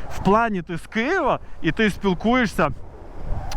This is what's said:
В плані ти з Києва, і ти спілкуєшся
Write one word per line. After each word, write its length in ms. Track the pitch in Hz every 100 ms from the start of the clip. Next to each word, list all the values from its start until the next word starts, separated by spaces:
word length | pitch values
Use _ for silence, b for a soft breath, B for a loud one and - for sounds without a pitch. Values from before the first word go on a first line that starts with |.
| B
В 100 | -
плані 420 | - 208 233 196
ти 160 | 160 170
з 100 | -
Києва, 520 | 214 240 381 269 156 B B
і 100 | 165
ти 180 | 156 220
спілкуєшся 800 | - 196 175 214 254 220 - 156 - - - - - - - -